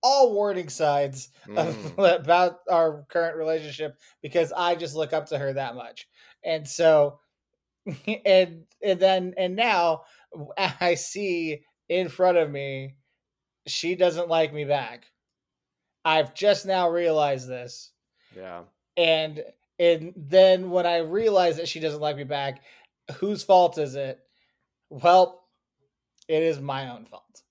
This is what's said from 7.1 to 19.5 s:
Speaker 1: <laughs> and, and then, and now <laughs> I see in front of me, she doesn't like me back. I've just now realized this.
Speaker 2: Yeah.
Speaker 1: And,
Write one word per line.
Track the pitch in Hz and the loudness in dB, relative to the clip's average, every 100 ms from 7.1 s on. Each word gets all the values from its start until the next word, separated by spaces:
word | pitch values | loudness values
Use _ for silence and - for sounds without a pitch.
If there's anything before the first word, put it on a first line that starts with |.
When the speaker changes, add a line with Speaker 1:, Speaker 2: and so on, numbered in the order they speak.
| 143 _ _ _ _ _ _ - | -2 _ _ _ _ _ _ -14
Speaker 1:
<laughs> | 143 - 214 196 | -12 -8 -4 4
and, | 185 180 165 - _ | 4 4 -4 -20 _
and | 208 185 | -2 2
then, | 190 190 180 180 | 2 2 -2 -4
and | 180 | -4
now | 185 233 196 170 160 - _ _ | -2 0 2 2 0 -6 _ _
<laughs> | - 147 - | -18 -14 -4
I | 190 - 180 170 | -4 0 -2 -2
see | - 196 202 175 160 147 _ _ _ | -4 -8 -6 -4 -6 -8 _ _ _
in | 175 180 | -4 -4
front | - 185 175 | 0 2 4
of | 156 | 0
me, | 143 139 135 135 - _ _ _ _ _ _ - | -4 -8 -10 -12 -18 _ _ _ _ _ _ -10
she | - 165 | -6 -4
doesn't | 180 180 165 175 | 0 0 0 -2
like | 165 156 | 0 0
me | 151 | -2
back. | 143 143 120 120 _ _ _ _ _ _ _ _ _ _ | -4 -4 -4 -14 _ _ _ _ _ _ _ _ _ _
I've | 160 160 143 | 0 0 0
just | - 202 202 190 | 0 0 0 0
now | 185 175 | 0 0
realized | 170 170 156 147 135 127 | 0 0 0 0 -2 -8
this. | 127 123 - - _ _ _ _ 92 | -14 -14 -18 -20 _ _ _ _ -20
Speaker 2:
Yeah. | 92 87 85 _ _ - | -16 -16 -18 _ _ 0
Speaker 1:
And, | 165 160 156 151 - | 2 2 -2 -10 -16